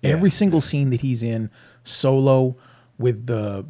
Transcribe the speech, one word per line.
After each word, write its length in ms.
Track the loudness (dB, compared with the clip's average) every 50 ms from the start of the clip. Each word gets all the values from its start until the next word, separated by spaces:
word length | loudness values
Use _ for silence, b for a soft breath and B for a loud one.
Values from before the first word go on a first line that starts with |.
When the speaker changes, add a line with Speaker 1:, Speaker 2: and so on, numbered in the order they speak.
| -2
Speaker 1:
Yeah. 80 | 0
Speaker 2:
Every 200 | 0 4 2 2
single 300 | 2 4 2 2 2 2
scene 300 | 0 0 0 0 0 0
that 100 | 0 -2
he's 220 | -2 -2 -4 -2 -2
in, 280 | -4 -4 -4 -6 -8 b b b b b b b
solo, 760 | -8 -6 -2 0 2 2 4 4 4 4 4 2 0 -2 b b b b b b b b _
with 280 | -2 -2 -2 -2 -4
the 380 | -6 -4 -4 -4 -4 -6 -8 -10 -8